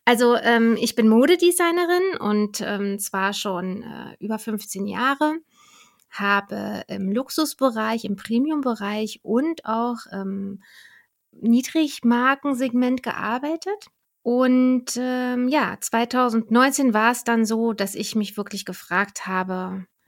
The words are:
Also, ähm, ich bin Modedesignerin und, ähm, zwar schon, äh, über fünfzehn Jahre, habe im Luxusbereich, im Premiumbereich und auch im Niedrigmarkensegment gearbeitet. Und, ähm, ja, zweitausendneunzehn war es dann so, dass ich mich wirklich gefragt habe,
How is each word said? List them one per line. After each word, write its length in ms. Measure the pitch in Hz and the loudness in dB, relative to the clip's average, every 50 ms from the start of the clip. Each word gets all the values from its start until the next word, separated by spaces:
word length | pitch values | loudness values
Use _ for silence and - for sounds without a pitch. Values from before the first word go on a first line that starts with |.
| - | 2
Also, 320 | 240 247 220 247 240 240 | 2 4 6 6 4 4
ähm, 400 | - - 233 233 226 226 226 226 - | 4 4 4 4 6 6 4 4 2
ich 140 | - 226 - | 0 0 2
bin 140 | 247 220 220 | 4 6 6
Modedesignerin 1080 | 220 233 269 - 370 349 349 349 349 - 349 339 339 359 349 330 359 359 381 381 339 - | 8 8 8 6 6 6 6 4 4 4 2 2 2 0 2 2 2 2 2 0 -2 -2
und, 400 | - 208 208 214 214 208 208 - | -2 0 0 0 0 -2 -4 -6
ähm, 400 | 202 - 208 196 202 202 196 208 | -6 -4 -4 -4 -4 -4 -4 -6
zwar 320 | - - - 190 190 196 | -8 -6 -4 -2 -2 -2
schon, 500 | 202 - - 208 185 175 185 185 185 208 | -2 -4 -4 -4 -4 -4 -4 -6 -6 -8
äh, 320 | - - - - - - - - | -10 -12 -14 -14 -16 -16 -14 -12
über 180 | - 208 220 214 | -8 -6 -6 -6
fünfzehn 480 | - 226 214 208 - - - 190 202 | -6 -6 -6 -6 -8 -10 -8 -8 -6
Jahre, 480 | 202 190 - 247 269 277 277 302 302 311 330 _ _ _ _ - _ - - - _ _ _ _ _ | -6 -4 -2 0 -2 0 0 0 0 -2 -4 _ _ _ _ -20 _ -20 -20 -20 _ _ _ _ _
habe 720 | - - 202 202 202 202 202 202 208 208 - 214 214 - - | -10 -4 0 0 0 0 0 -4 -10 -8 -8 -8 -8 -8 -8
im 240 | - 208 196 190 190 | -8 -8 -6 -4 -2
Luxusbereich, 920 | 208 247 269 - - 320 311 285 - - 269 262 226 220 220 220 233 226 - | -2 -4 -4 -4 -2 -2 -2 -2 -2 0 0 0 0 0 -2 -2 -4 -4 -4
im 100 | 202 202 | -6 -8
Premiumbereich 1040 | - - - 226 240 277 311 311 294 269 247 226 220 202 202 208 214 220 214 - - - | -8 -6 -2 0 0 0 0 0 -2 0 -2 -2 -2 -4 -6 -4 -4 -6 -6 -8 -12 -6
und 400 | - 220 247 302 330 320 - - | -2 0 0 0 0 -4 -6 -6
auch 340 | - 220 226 233 240 240 233 - - | -4 -2 -2 -2 -2 -4 -6 -10 -12
im 500 | - 196 196 190 196 196 196 196 196 196 _ _ - - - - _ _ _ _ _ _ _ _ | -10 -8 -8 -6 -6 -6 -8 -8 -10 -12 _ _ -20 -20 -20 -20 _ _ _ _ _ _ _ _
Niedrigmarkensegment 1700 | _ - - 233 233 254 262 - - 320 311 285 - - - 233 240 240 247 269 277 277 - 285 269 240 269 247 240 247 254 247 262 247 | _ -2 2 4 4 4 2 0 0 0 0 0 -2 0 2 2 2 4 2 2 0 0 -2 -4 -2 -2 -2 0 0 2 2 2 0 -2
gearbeitet. 880 | - 233 - - 202 208 233 254 285 302 330 330 - 381 415 415 - - _ _ _ _ _ _ - | -4 -6 -6 -6 -4 -4 -4 -4 -4 -4 -6 -4 -4 -6 -6 -8 -8 -20 _ _ _ _ _ _ -2
Und, 720 | 240 240 254 254 254 254 254 254 254 254 247 247 - - 240 | 0 2 2 4 4 6 6 6 4 2 2 0 -4 -6 -4
ähm, 500 | 254 254 254 254 254 247 247 247 247 254 | -4 -2 -2 -2 -2 -2 -2 0 0 0
ja, 300 | 294 302 220 - 202 - | 2 2 0 0 -4 -6
zweitausendneunzehn 1120 | - - - 226 240 233 247 254 254 240 220 226 226 202 220 240 262 277 277 - 269 247 | -6 -2 0 0 0 0 2 2 2 2 2 0 0 4 4 4 4 4 4 2 2 2
war 200 | 208 214 220 233 | 2 4 2 2
es 120 | 240 - - | 2 0 0
dann 220 | 233 233 226 226 | 0 2 2 2
so, 260 | 208 226 220 233 226 | 0 0 0 0 -2
dass 220 | 214 214 196 196 - | 0 -2 -4 -4 -4
ich 200 | - 208 - - | -8 -8 -4 -2
mich 220 | 214 208 202 - | -4 -4 -4 -6
wirklich 300 | 208 202 - - 190 - | -8 -8 -8 -8 -10 -10
gefragt 600 | - 185 - - - 175 185 202 202 - - - | -10 -12 -12 -8 -2 -2 -2 -2 -2 -6 -12 -8
habe, 600 | 190 190 185 185 185 185 185 185 185 190 190 185 _ _ _ _ | -4 -4 -4 -2 -4 -4 -6 -6 -6 -8 -10 -12 _ _ _ _